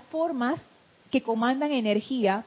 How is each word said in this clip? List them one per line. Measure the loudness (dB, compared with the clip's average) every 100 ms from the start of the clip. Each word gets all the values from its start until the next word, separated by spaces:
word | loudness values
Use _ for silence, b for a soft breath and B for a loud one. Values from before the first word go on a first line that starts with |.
| -4
formas | -2 -2 0 -2 -2 -8 _ _ _ _
que | -2
comandan | 0 0 0 0 0
energía, | 0 2 0 0 0 2 0